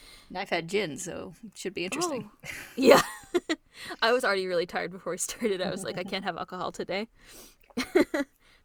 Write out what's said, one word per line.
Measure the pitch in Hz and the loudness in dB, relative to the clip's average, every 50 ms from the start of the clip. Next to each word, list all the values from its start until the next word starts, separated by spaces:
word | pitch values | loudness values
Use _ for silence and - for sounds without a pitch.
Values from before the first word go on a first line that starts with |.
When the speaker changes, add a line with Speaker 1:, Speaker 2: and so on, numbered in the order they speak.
| - - | -20 -20
Speaker 1:
<laughs> | - - - - | -20 -20 -16 -12
Speaker 2:
And | 180 | -10
I've | 185 196 - | -8 -4 -2
had | 185 170 165 | -2 -2 -2
gin, | 165 190 208 202 156 131 | 0 0 0 0 -2 -4
so | - - 170 160 170 - 185 160 - - | -6 -8 -8 -8 -8 -10 -12 -14 -18 -20
it | 196 - | -18 -12
should | - - 185 - | -10 -8 -6 -6
be | - 175 | -6 -6
interesting. | 185 254 302 359 339 277 226 - 208 - _ - | -4 -2 -2 -2 -2 -2 -4 -8 -10 -16 _ -14
Speaker 1:
Oh. | - - - - - - | -14 -12 -12 -14 -8 -2
Yeah. | - 269 - - - - - - - - - - 349 - - | 6 10 10 10 10 8 4 -4 -14 -6 -2 -2 -2 0 -2
<laughs> | 311 - _ _ - - - - 349 - | -6 -6 _ _ -18 -14 -12 -12 -4 0
I | 226 226 247 | 2 4 4
was | 254 254 | 4 4
already | 202 196 190 185 | 2 2 2 0
really | 185 175 165 180 | 0 0 0 0
tired | 175 - 180 175 170 | 0 -2 -4 -6 -6
before | 185 185 - 180 | -8 -8 -8 -6
we | 175 | -6
started. | 190 - - - - 240 214 190 180 | -4 -4 -6 -4 -2 0 0 0 0
I | 185 196 | -2 -4
was | 185 190 - | -4 -4 -6
like, | - - 180 | -6 -6 -6
"I | 190 | -6
can't | 202 202 190 190 | -4 -6 -4 -4
have | 190 165 | -4 -4
alcohol | - 185 - 185 180 - - | -4 -6 -8 -6 -6 -6 -6
today." | - - 190 - 175 196 220 - _ | -6 -6 -6 -4 -4 -4 -6 -6 _
<laughs> | _ - - - - - - - _ _ - - 247 - - - 339 - - - 277 277 - _ _ _ _ _ _ | _ -20 -20 -20 -20 -20 -20 -20 _ _ -10 -8 -6 -2 2 4 4 4 4 0 -4 -4 -6 _ _ _ _ _ _